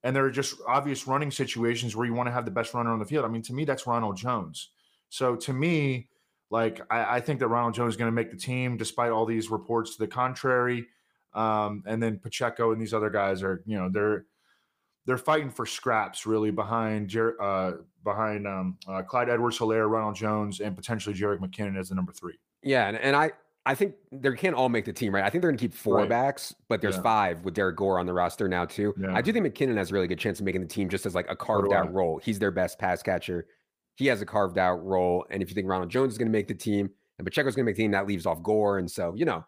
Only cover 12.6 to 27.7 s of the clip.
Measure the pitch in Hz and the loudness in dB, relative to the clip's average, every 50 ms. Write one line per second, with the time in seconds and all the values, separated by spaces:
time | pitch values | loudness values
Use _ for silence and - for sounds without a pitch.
12.6 | 117 117 113 113 113 104 113 110 107 107 95 104 98 98 98 92 95 95 95 90 | 2 2 2 0 -2 -2 0 0 0 2 2 2 2 2 0 0 0 -2 -2 -4
13.6 | 92 107 110 101 92 92 92 104 104 107 107 98 - _ _ _ _ _ _ _ | -4 -4 -4 -2 -2 0 0 2 2 2 0 -2 -4 _ _ _ _ _ _ _
14.6 | _ _ _ _ _ _ _ _ _ - 127 123 - - 156 156 151 135 113 - | _ _ _ _ _ _ _ _ _ -2 -2 0 2 2 2 2 2 -2 -6 -6
15.6 | 123 117 - - - 127 117 110 104 95 95 - - 110 110 110 107 107 101 110 | -6 -6 -6 -6 -2 0 0 0 0 -2 -6 -8 -2 0 0 2 2 0 0 -2
16.6 | 104 98 113 117 113 110 110 107 104 95 95 113 113 113 110 - 104 101 98 95 | -2 -2 0 0 0 0 -2 -2 -4 -2 0 0 0 0 0 -2 -2 0 0 0
17.6 | 95 92 87 80 - _ _ _ - 107 98 104 110 110 107 104 101 101 98 95 | 0 -2 -4 -6 -12 _ _ _ -4 -4 -2 0 0 -2 -2 -4 -4 -4 -4 -2
18.6 | 92 92 92 - - 95 95 95 95 - - 123 123 120 120 113 117 120 117 - | -4 -4 -4 -6 -10 -8 -6 -6 -6 -2 -2 0 0 2 2 2 2 0 0 0
19.6 | 120 110 110 113 110 107 110 113 110 107 101 92 110 107 107 107 104 101 98 92 | 0 2 2 2 2 2 2 2 0 -2 -4 -2 -2 0 0 0 0 -2 -4 -6
20.6 | 104 107 95 92 98 - 117 110 98 104 104 92 101 104 101 92 95 92 92 - | -6 -6 -6 -6 -6 -4 -4 -4 -2 -4 -4 -2 0 0 0 -2 -4 -8 -6 -4
21.6 | 104 101 98 95 92 92 95 92 92 90 - - - 87 82 _ _ _ _ _ | -4 -4 -4 -4 -6 -4 -2 -2 -2 -4 -6 -10 -12 -12 -12 _ _ _ _ _
22.6 | - 139 135 127 110 98 107 113 117 135 139 143 156 160 - - _ _ _ _ | -2 2 2 4 4 2 0 0 0 2 4 4 4 2 0 -6 _ _ _ _
23.6 | _ 131 135 - 208 202 - _ _ _ - 139 127 139 127 120 - 185 160 123 | _ -2 2 2 0 -2 -2 _ _ _ -16 -2 0 0 0 2 0 0 2 2
24.6 | 131 127 117 113 104 117 95 - 123 104 95 98 95 101 - 170 180 170 143 110 | 2 2 2 0 -2 -4 -6 -2 -2 0 0 2 0 2 0 2 2 2 2 2
25.6 | 123 110 - - - 107 101 113 101 98 117 120 127 139 135 - - - - _ | 0 -2 -4 -2 0 2 4 4 4 4 2 2 2 0 0 -4 -10 -14 -14 _
26.6 | _ _ 120 101 110 101 95 92 92 117 110 107 101 92 85 82 87 95 82 104 | _ _ -2 0 2 0 0 2 2 4 4 4 4 2 0 -2 -6 -4 0 2
27.6 | 98 92 | 0 0